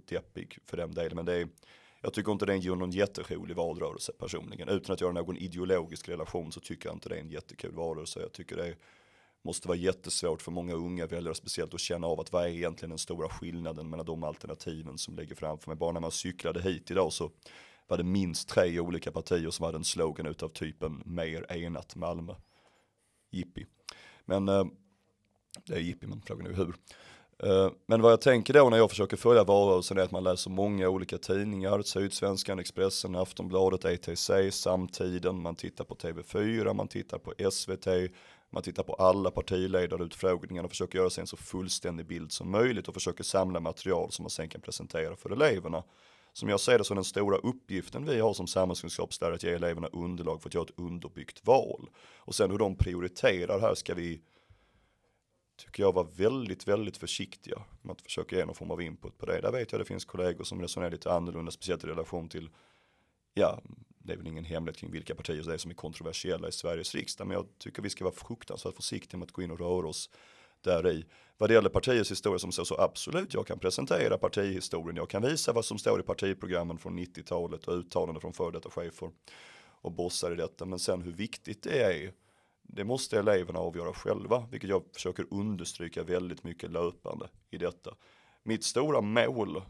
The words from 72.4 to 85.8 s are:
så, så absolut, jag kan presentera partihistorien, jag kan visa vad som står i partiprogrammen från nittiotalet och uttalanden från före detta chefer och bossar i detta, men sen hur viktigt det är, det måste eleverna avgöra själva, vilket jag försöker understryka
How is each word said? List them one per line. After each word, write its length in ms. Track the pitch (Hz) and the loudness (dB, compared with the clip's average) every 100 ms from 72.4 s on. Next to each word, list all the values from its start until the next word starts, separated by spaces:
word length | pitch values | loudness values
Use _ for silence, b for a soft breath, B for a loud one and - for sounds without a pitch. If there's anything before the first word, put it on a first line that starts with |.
| 90 | -2
så, 120 | 87 | -4
så 160 | 87 - | -2 4
absolut, 540 | 90 - - 170 196 | 2 2 -4 -4 -2
jag 120 | 101 98 | -4 -4
kan 120 | 90 | -2
presentera 600 | 92 - 135 - 110 101 | -2 -2 0 2 2 2
partihistorien, 800 | 95 - 101 95 - 85 82 82 | 0 0 0 -2 -4 -6 -4 -6
jag 140 | 80 | -4
kan 120 | 98 | 0
visa 300 | 123 156 - | 0 0 2
vad 120 | 117 | 2
som 140 | 110 107 | 0 0
står 220 | 113 101 | 2 2
i 20 | |
partiprogrammen 760 | - 92 98 95 92 87 85 82 | 2 -2 0 -2 -2 0 0 -6
från 180 | 90 87 | -8 -6
nittiotalet 720 | 90 - - 85 85 78 - | -8 -10 -4 -4 -2 -6 -2
och 100 | 87 | -2
uttalanden 420 | 85 90 85 78 | 0 -2 0 -4
från 120 | 85 | -8
före 180 | - 85 | -4 -4
detta 200 | 85 - | -4 -8
chefer 400 | - 87 - 85 - B B B B | -8 -8 -8 -14 -14 B B B B
och 280 | B B 87 | B B -10
bossar 400 | 85 87 - 87 | -4 -4 -2 -4
i 20 | |
detta, 300 | 85 80 - | -2 -4 -6
men 140 | 92 90 | -8 -4
sen 240 | - 90 | -2 -2
hur 100 | 87 | -4
viktigt 500 | 85 110 - - 104 | -6 -8 -8 -10 -10
det 200 | - 143 | -2 2
är, 300 | 107 82 92 - b b b b | 4 2 -4 -14 b b b b
det 220 | - - | -14 -8
måste 340 | 101 131 - 110 | -4 -2 0 2
eleverna 400 | 104 98 85 87 | 4 4 2 -4
avgöra 340 | 87 85 85 | -4 -4 -6
själva, 540 | 87 98 101 98 120 117 | -6 -2 -2 0 0 0
vilket 200 | - 95 | -8 0
jag 140 | 95 - | 0 0
försöker 340 | - 92 - 87 | -8 -6 -6 -6
understryka 720 | 98 107 95 82 - | -4 -4 -4 -8 -8